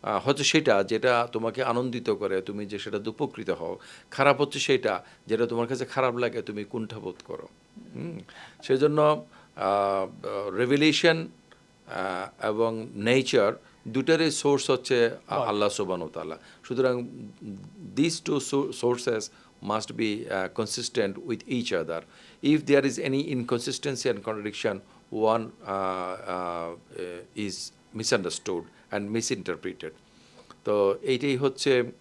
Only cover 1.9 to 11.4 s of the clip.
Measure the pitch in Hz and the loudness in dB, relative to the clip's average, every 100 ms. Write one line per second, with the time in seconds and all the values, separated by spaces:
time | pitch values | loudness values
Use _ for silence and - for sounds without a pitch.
1.9 | 117 110 101 101 95 95 104 101 101 107 | -2 -2 0 0 -2 -4 -8 -8 -8 -6
2.9 | 104 110 107 147 - 95 85 85 92 - | -6 -6 -4 -6 -4 -4 -4 -4 -8 -14
3.9 | - - - 139 143 143 143 - 131 113 | -20 -12 2 4 4 2 0 2 2 2
4.9 | 92 - - - 110 117 117 117 131 127 | -2 -6 -20 -4 0 0 0 -2 -2 -2
5.9 | 135 131 120 120 113 107 104 101 117 107 | 0 0 0 -2 -2 -6 -8 -6 -6 -6
6.9 | 110 101 - - - - - _ - - | -8 -10 -10 -12 -12 -12 -20 _ -20 -14
7.9 | - 165 131 87 - - - - 131 147 | -10 -8 -10 -14 -20 -20 -16 0 4 4
8.9 | 151 151 151 - - - - 98 101 98 | 6 4 2 -4 -20 -20 -2 2 2 2
9.9 | 98 104 - 101 101 101 95 123 143 156 | 0 -2 -6 -8 -6 -4 -2 2 4 4
10.9 | 151 170 160 165 - | 6 4 4 -4 -14